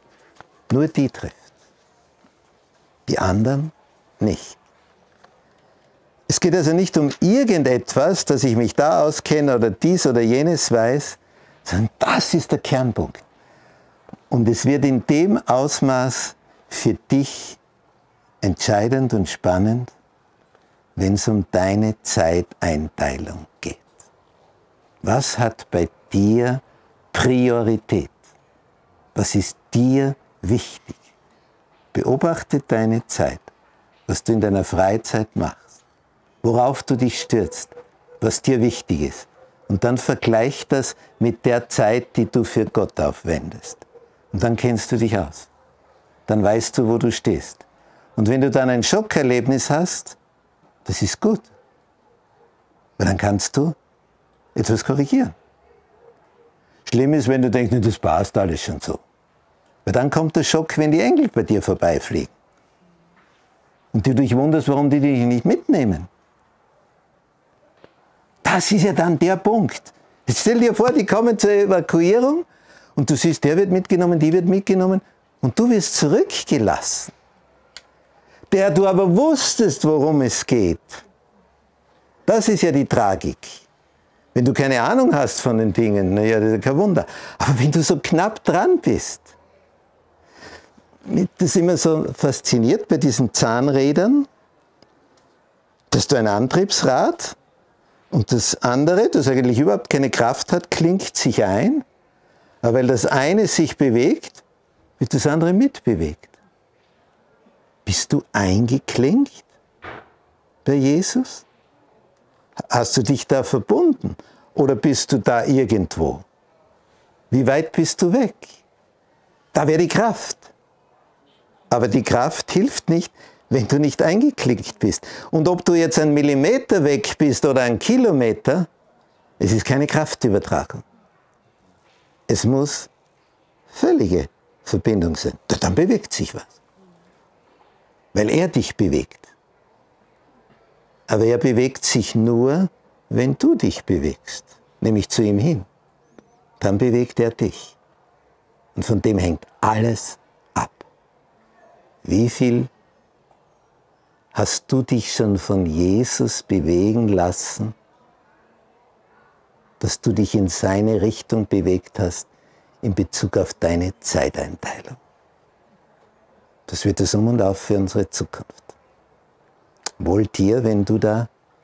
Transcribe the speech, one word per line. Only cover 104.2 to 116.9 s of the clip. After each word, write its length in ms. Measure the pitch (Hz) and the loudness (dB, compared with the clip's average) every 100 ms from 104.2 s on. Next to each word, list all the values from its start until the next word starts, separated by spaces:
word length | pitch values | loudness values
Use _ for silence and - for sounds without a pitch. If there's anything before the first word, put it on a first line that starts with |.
| - - _ _ _ _ _ _ | -6 -20 _ _ _ _ _ _
wird 140 | 120 | -4
das 120 | 139 147 | 0 0
andere 280 | 160 170 | 0 2
mitbewegt. 760 | 190 277 - - 92 80 - _ _ _ _ _ _ _ _ _ _ _ _ _ _ _ _ | 2 0 0 -2 -2 -4 -8 _ _ _ _ _ _ _ _ _ _ _ _ _ _ _ _
Bist 300 | - - - | -6 -4 -2
du 100 | 147 - | -2 -2
eingeklinkt 1120 | 107 98 98 117 135 - - 131 233 277 - _ _ _ _ - - - _ _ _ _ _ | -2 2 2 0 -2 -2 0 2 2 0 -4 _ _ _ _ -20 -20 -20 _ _ _ _ _
bei 100 | - | -2
Jesus? 720 | 143 135 151 190 254 254 - - _ _ _ _ _ _ _ _ _ _ - - | 2 2 2 0 -2 -4 -10 -20 _ _ _ _ _ _ _ _ _ _ -16 -2
Hast 260 | 123 117 - | 0 0 0
du 40 | |
dich 240 | 113 135 - | 0 -2 0
da 180 | 135 | -2
verbunden? 720 | 123 131 - 233 349 - - - - _ _ | 0 -2 0 2 2 2 -4 -10 -18 _ _
Oder 220 | - 139 131 | 0 0 2
bist 360 | 156 127 - | 0 0 0
du 40 | 131 | 0
da 280 | 98 117 147 | 2 0 2
irgendwo? 760 | 135 110 107 87 - 73 73 - _ _ _ _ _ _ | 2 2 0 0 -2 -4 -4 -14 _ _ _ _ _ _